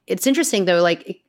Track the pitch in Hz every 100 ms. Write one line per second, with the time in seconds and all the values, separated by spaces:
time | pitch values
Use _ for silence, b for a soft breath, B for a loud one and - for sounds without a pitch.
0 | - 190 262 269 320 214 185 175 175 170
1 | - 190